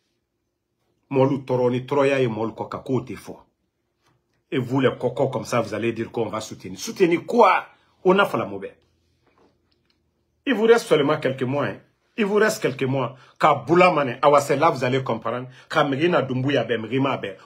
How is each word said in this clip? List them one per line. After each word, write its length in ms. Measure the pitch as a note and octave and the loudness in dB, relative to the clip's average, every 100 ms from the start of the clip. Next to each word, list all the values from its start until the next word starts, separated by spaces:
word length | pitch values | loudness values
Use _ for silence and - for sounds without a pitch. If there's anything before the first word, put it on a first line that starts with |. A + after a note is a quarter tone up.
| _ _ _ _ _ _ _ _ _ _ _ | _ _ _ _ _ _ _ _ _ _ _
Molu 360 | C#3 C3+ C3+ C3 | 2 2 0 -2
Toroni, 400 | B2+ B2 B2 B2+ | 0 0 0 -2
Troya 340 | C#3+ C#3 C3+ | 0 2 2
et 80 | B2 | 0
Molu 260 | A2 A2+ | -2 -6
Koka, 260 | - G#2 G2 | -6 -10 -10
côté 360 | - B2 - F#2+ | -4 -4 -4 -14
fort. 300 | - F#2 _ _ _ _ _ _ _ _ _ _ _ | -14 -20 _ _ _ _ _ _ _ _ _ _ _
Et 60 | C3+ | -4
vous, 220 | B2+ C3+ | -2 2
les 120 | B2 - | 2 0
cocos, 320 | B2 - B2+ | -4 -2 -2
comme 160 | A2 G#2 | -2 -2
ça, 160 | B2 | -4
vous 120 | G#2+ | -2
allez 180 | G#2+ A#2 | -4 -4
dire 200 | A2 A2 | -4 -6
qu'on 160 | - G#2 | -6 -6
va 120 | G#2+ | -6
soutenir. 380 | - - F#2 F#2 | -10 -14 -14 -12
Soutenir 460 | - A3+ F3 E3+ - | -12 0 2 2 0
quoi ? 400 | A#3+ G3+ E3 - _ _ _ | 4 6 4 -4 _ _ _
On 140 | F#3 G3 | 2 4
a 60 | G3 | 2
fait 120 | C#3 | -2
la 80 | G2 | -6
mauvaise. 300 | G2 F#2+ - _ _ _ _ _ _ _ _ _ _ _ _ _ _ _ _ - | -8 -14 -18 _ _ _ _ _ _ _ _ _ _ _ _ _ _ _ _ -4
Il 80 | |
vous 100 | G#3 | 0
reste 240 | A3+ A#3 - | 4 4 4
seulement 300 | D3+ C#3+ D3+ | 2 2 0
quelques 240 | C3+ C3 | -2 -4
mois, 220 | B2+ C#3+ A2+ | -4 -4 -4
hein. 120 | - _ _ _ - | -8 _ _ _ -4
Il 80 | G3+ | 0
vous 100 | G#3 | 2
reste 260 | G#3+ - | 0 0
quelques 220 | - B2+ | -4 -2
mois. 320 | C3 C3+ B2 - - _ | -2 -2 -4 -8 -20 _
Ka 160 | D#3+ C#3 | 0 0
Boulamane, 640 | - F3 F3+ D#3 C3 - | 2 4 6 4 -2 2
ah 80 | D3 | 4
ouais, 100 | C#3+ | 4
c'est 160 | C#3 C#3+ | 4 2
là 140 | E3 | 2
vous 140 | C#3 | 2
allez 200 | B2+ C3 | -2 -2
comprendre. 440 | C3 A2+ A2+ B2 B2+ - - | -2 -4 -4 -8 -10 -18 -4
Ka 140 | E3 | 0
Mrina 380 | D3 C3+ F3 D#3 | 0 0 2 2
Doumbouya, 420 | B2 B2+ C3+ C3+ | 0 -2 0 0
ben, 180 | A2+ A2+ | 0 -4
Mrima, 360 | A2 C3 C#3 A2+ | -2 -2 0 -2
ben. 180 | G2 - | -6 -12